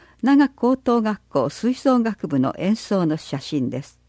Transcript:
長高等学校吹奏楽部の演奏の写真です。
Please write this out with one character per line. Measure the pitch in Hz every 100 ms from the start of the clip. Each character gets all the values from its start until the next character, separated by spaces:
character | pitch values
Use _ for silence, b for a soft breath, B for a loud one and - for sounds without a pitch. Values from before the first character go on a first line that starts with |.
| b _
長 | 233 277 277
高 | - 240 262
等 | - 240
学 | 214 208 _
校 | - 117
吹 | - 226
奏 | 254 277 247
楽 | 226 202 170
部 | 139
の | 131 -
演 | 185 220
奏 | - 196 165
の | 156
写 | - 135
真 | - 147 123
で | 127
す。 | - _